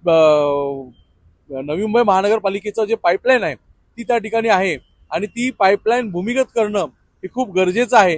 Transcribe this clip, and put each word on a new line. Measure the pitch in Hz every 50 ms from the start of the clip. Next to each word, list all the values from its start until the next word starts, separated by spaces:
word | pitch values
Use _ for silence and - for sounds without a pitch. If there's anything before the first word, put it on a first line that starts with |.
| _ 175
अ, | 165 160 160 156 151 151 147 147 143 143 143 139 139 135 135 127 123 _ _ _ _ _ _ _ _ _ _ _
नवी | 143 135 139 143 151 175
मुंबई | 208 220 208 240
महानगरपालिकेचं | 240 214 190 190 190 208 214 220 185 196 196 202 - 208 202 220 220
जे | 202 226
पाईपलाईन | 220 - 180 180 196 _ 240 262 247 202
आहे, | 165 135 - _ _ _ _ _ _ _ -
ती | 233
त्या | 190 240 233
ठिकाणी | 202 220 208 226 226 226
आहे | 208 185 190 190 160 131 _ _ _ _ _ _
आणि | - 170 196 208
ती | _ 226 240 262
पाईपलाईन | 233 _ 202 190 202 190 _ 214 233 247 247 214
भूमिगत | 175 175 185 214 240 262 262 - _
करणं | 233 220 208 208 208 175 135
हे | _ _ _ _ _ _ - 185 _
खूप | 240 254 208
गरजेचं | 175 185 185 180 180 214 247 - 254 233
आहे. | 202 180 165